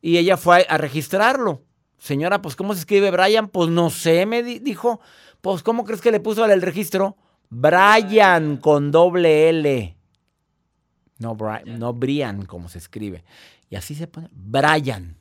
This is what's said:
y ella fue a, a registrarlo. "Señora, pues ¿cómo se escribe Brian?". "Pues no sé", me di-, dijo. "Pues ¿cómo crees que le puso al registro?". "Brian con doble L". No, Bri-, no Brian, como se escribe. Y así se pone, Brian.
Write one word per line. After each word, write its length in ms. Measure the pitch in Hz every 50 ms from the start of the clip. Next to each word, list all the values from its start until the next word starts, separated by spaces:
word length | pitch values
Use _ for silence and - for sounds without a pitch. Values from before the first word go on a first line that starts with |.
y 160 | - 165 170 175
ella 180 | 170 180 190 175
fue 280 | - 175 175 175 185 -
a, 60 | 156
a 20 | 156
registrarlo. 840 | 156 143 127 156 147 - - 190 208 233 262 277 247 208 156 131 _ _ _ _ _ _ _ _
"Señora, 420 | _ - 147 139 151 175 196 196
pues 140 | 190 160 135
¿cómo 180 | - 190 196 208
se 60 | 180
escribe 300 | 160 - 208 196 202 202
Brian?". 360 | 175 180 185 196 214 220 220 202
"Pues 200 | _ 185 170 165
no 200 | 170 170 170 165
sé", 360 | - - - 170 165 170 185
me 160 | 214 226 240 240
di-, 160 | 247 240 214
dijo. 400 | 214 285 214 165 - 240 233 208 _ _ _ _ _ _ _ _
"Pues 220 | _ 185 196 170 -
¿cómo 200 | - 226 233 233
crees 160 | 202 226 202
que 100 | - 233
le 80 | 220 208
puso 220 | 202 214 220 208 226
al 180 | 220 202 190
registro?". 560 | 175 180 160 180 214 160 - 190 196 196 - _ _ _ _ _ _ _
"Brian 1080 | - 117 127 151 165 180 190 202 214 220 208 190 202 214 208 190 180 170 160 151 147 131
con 340 | - 156 151 147 143 143
doble 580 | 143 160 170 180 175 180 175 165 156 151 156 165
L". 460 | 165 160 151 147 139 127 107 90 85 _ _ _ _ _ _ _ _ _ _ _ _ _ _ _ _ _ _ _ _ _ _ _ _ _
No, 160 | 113 117 113
Bri-, 300 | 107 110 107 107 113 -
no 280 | - 117 117 113 117 120
Brian, 520 | 117 123 131 139 147 143 117 101 101 98
como 240 | 92 - 87 85 85
se 80 | - 87
escribe. 460 | 82 - - 107 107 104 92 82 82 _ _ _ - - _ _ _ _
Y 60 | -
así 180 | - - - 147
se 120 | 147 170 170
pone, 220 | _ - 165 -
Brian. 840 | _ - 92 101 110 131 139 147 156 156 147 131 120 98 87 85 80 _